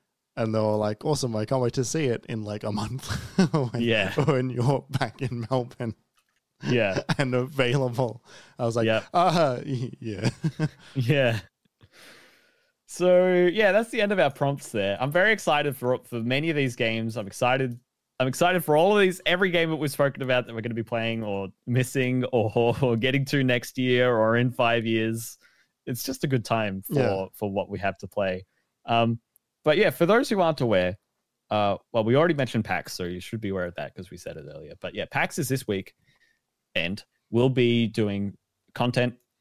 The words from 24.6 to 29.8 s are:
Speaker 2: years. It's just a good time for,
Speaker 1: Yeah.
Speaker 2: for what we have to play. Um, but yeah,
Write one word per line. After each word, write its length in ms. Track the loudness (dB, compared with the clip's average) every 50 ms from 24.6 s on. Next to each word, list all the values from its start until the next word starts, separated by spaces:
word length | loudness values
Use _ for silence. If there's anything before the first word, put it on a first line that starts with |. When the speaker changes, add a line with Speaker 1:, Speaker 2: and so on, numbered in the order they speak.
| 2 2 2 2 2
Speaker 2:
years. 540 | 0 0 0 0 0 -2 -4 -8 -10 -14 -18 _ _ _ _ _ _ _ _ _
It's 180 | -8 -8 -6 -6
just 180 | -6 -6 -4 -2
a 40 |
good 180 | -2 0 -2 -2
time 380 | -2 -2 -2 -2 -2 -4 -6 -8
for, 120 | -4 0
Speaker 1:
Yeah. 300 | 0 2 2 0 -2 -4 -8 -8
Speaker 2:
for 180 | -6 -6 -4
what 200 | -2 -2 -4 -4
we 80 | -4 -4
have 180 | -4 -4 -4 -6
to 80 | -10
play. 380 | -8 -4 -2 -2 -2 -2 -4 -8 _ _ _ _ _ _ _ _
Um, 340 | 0 2 2 2 2 0 -2 _ _ _ _ _ _ _ _ 0
but 140 | 2 2
yeah, 120 | 4